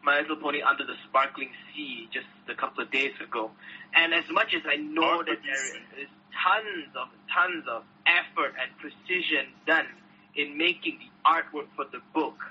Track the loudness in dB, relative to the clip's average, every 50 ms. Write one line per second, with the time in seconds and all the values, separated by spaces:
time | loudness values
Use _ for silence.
0 | 4 4 2 2 2 0 -4 -2 -2 -2 -2 2 2 2 2 2 -4 -10 -10 -12
1 | -14 2 2 2 2 4 -2 -8 -8 -8 -10 -18 -18 -14 -10 -10 -8 -8 -8 -10
2 | -10 -8 -8 -8 -8 -10 -20 -18 -12 -10 -6 -4 -4 -4 -4 -6 -6 0 0 0
3 | 0 0 -2 -8 -10 -6 -4 -4 -4 -4 -8 -16 -18 -18 -16 -16 -14 2 4 4
4 | 4 6 2 0 0 2 2 2 2 2 0 -4 0 -2 -2 -2 -2 -2 0 2
5 | 4 4 2 2 0 -2 -4 -4 -4 -4 -4 -2 -4 -4 -8 -10 -16 -16 -14 -14
6 | -14 -14 -16 -20 _ _ -6 0 4 4 4 4 2 -4 -8 -8 -8 -8 -8 -10
7 | -10 -10 -12 -20 _ 0 2 2 2 2 0 -6 -6 -6 -6 -6 -8 _ _ _
8 | _ 4 4 4 2 0 0 0 0 0 0 -4 -8 -8 -8 -14 -14 -14 -14 -14
9 | -4 -2 -2 0 0 2 0 0 0 -4 -12 -10 0 2 2 2 2 -2 -10 -20
10 | -20 -20 -20 -20 -20 _ -4 -4 -4 -4 -2 0 0 0 0 0 -6 -8 -8 -8
11 | -18 -20 -20 _ 4 4 4 4 0 -4 -8 -8 -8 -8 -8 -8 -8 -8 -10 -16
12 | -18 -4 -2 -2 -2 -2 -4 -12 -16 -16